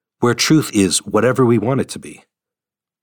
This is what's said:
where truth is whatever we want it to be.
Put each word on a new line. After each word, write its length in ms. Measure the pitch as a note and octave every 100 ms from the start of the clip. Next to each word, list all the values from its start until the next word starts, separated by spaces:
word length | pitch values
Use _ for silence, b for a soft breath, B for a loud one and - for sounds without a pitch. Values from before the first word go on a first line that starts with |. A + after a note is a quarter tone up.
| _ -
where 160 | A#2+ A#2+
truth 340 | - D#3+ -
is 280 | G#2+ F#2+ -
whatever 440 | - G#2 A#2 B2+
we 140 | B2 A#2
want 240 | A2+ C3+
it 80 | -
to 100 | -
be. 260 | - - _ _ _ _ _ _ _ _